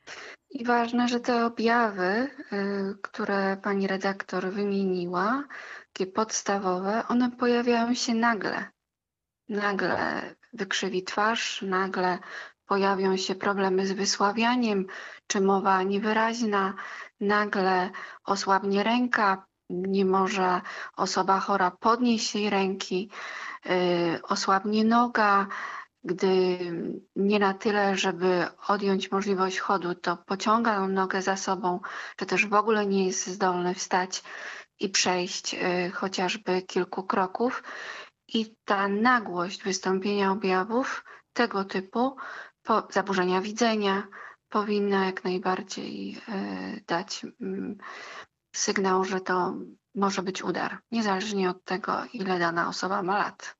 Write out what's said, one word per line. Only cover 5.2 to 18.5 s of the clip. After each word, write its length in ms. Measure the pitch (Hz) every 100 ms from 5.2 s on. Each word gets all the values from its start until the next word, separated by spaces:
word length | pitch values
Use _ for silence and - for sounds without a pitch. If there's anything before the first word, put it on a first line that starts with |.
| 202 262 285 - - - -
takie 180 | - 190
podstawowe, 920 | - 220 - - 202 190 180 196 226 -
one 240 | 240 247
pojawiają 640 | 240 240 240 240 233 233
się 200 | 247 -
nagle. 520 | 226 233 220 175 - 202 _ _ _ _ _ _ _ -
Nagle 720 | 208 202 190 185 - - - - - _
wykrzywi 500 | 226 196 - 185 185
twarz, 580 | 185 - 208 226 - -
nagle 580 | 196 185 190 185 185 175 - - - _ -
pojawią 520 | 196 196 190 190 190
się 180 | - 190
problemy 520 | 208 202 190 185 196
z 40 |
wysławianiem, 920 | 190 196 - 202 220 233 247 226 202 185 - - - -
czy 140 | 214
mowa 420 | 196 196 196 190
niewyraźna, 880 | 190 202 214 214 226 233 220 202 190 190 - - - -
nagle 680 | 202 208 208 208 190 185 180 - - -
osłabnie 600 | - 196 196